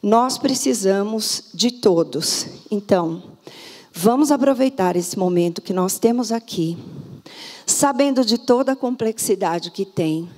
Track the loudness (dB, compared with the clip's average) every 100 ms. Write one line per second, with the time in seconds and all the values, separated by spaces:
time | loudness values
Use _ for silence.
0 | 4 4 4 0 -2 0 0 0 2 2
1 | 0 -4 -4 -6 -8 -2 -2 2 2 4
2 | 2 -2 -4 -4 -6 -12 -6 -6 2 2
3 | 2 -4 -12 -20 -20 -20 -20 -20 -20 0
4 | 2 4 4 4 2 2 0 2 0 0
5 | -4 -2 0 2 0 -2 -4 -2 -2 0
6 | 0 0 -2 -6 -6 -6 -4 -6 -12 -16
7 | -16 -18 -20 -20 -20 -16 -6 0 0 2
8 | 2 2 0 0 2 2 2 -2 -4 -2
9 | -4 -2 -2 0 0 -2 -6 -8 -6 -2
10 | -2 -2 -6